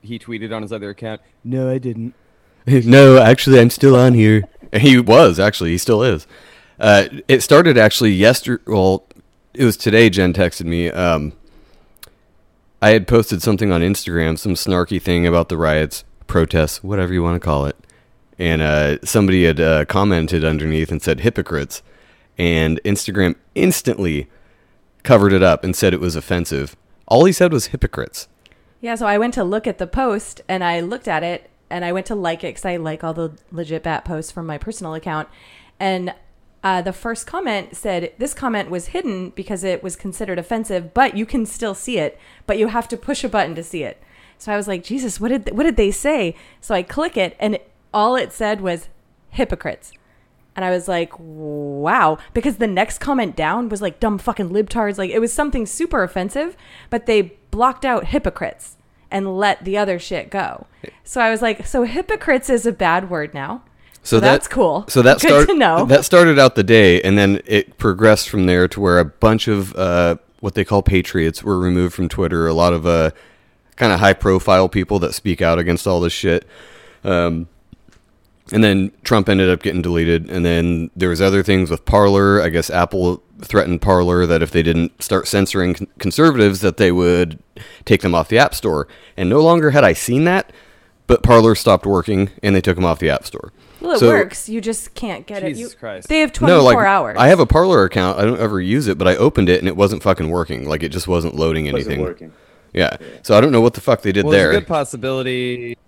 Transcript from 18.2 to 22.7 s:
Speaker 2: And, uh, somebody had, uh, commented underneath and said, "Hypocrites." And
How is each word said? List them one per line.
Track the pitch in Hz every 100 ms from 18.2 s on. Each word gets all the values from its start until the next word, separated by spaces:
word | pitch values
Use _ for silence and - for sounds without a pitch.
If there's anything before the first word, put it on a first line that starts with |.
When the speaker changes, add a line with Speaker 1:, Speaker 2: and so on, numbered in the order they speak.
| _ _
Speaker 2:
And, | 87 80
uh, | 78 76 73 73
somebody | - 113 98 92
had, | 85 76
uh, | 80 80 73
commented | 95 101 87 80 82 78
underneath | 78 78 78 78
and | 80
said, | - 80
"Hypocrites." | 110 - 87 80 71 - _ _ _ _ _ -
And | 87 82 80